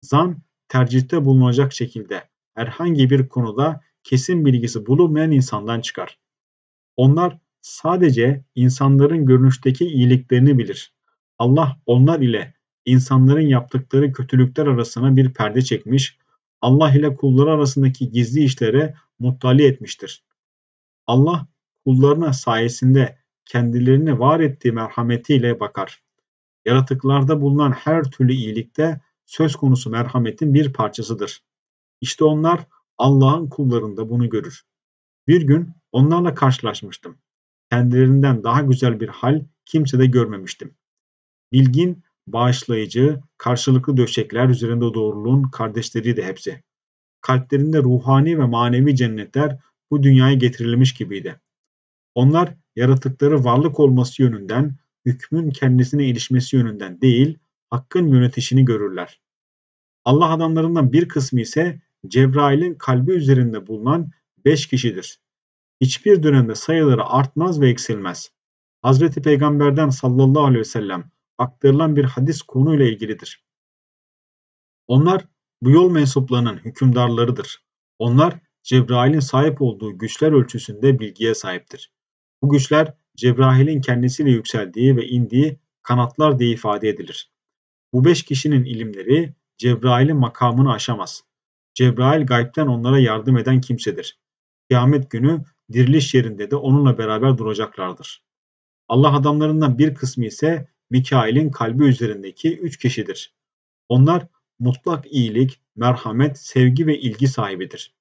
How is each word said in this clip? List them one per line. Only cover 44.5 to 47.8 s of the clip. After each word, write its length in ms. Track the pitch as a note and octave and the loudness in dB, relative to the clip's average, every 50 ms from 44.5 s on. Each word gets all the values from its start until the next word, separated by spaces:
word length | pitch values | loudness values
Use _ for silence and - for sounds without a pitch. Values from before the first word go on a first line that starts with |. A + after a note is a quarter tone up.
| B2+ G#2+ A2+ A2+ A#2+ A#2 A#2+ A#2 G#2+ | 0 0 -2 -4 -4 -2 -2 -2 -2
doğruluğun 480 | A2+ A2 G#2+ G#2 G#2 G#2 A#2 C3 C#3 C#3 | -2 -4 -4 -4 -6 -2 0 0 0 0
kardeşleriydi 800 | C3 C3 - A#2 A2 G#2 A#2 A2 - - A2+ G#2+ A#2+ A#2 A2 G2 | -2 -4 -6 -8 -6 -6 -8 -10 -8 -8 -6 -4 -4 -4 -4 -4
hepsi. 400 | F#2 F#2+ - - G2+ - - _ _ _ _ _ _ _ _ _ _ _ _ | -8 -10 -10 -12 -14 -14 -14 _ _ _ _ _ _ _ _ _ _ _ _
Kalplerinde 580 | _ - C3 C3 B2+ - - C#3 C#3+ D3+ D#3 | _ -2 -2 -2 -2 -2 -2 -2 0 0 0
ruhani 600 | D#3 | 0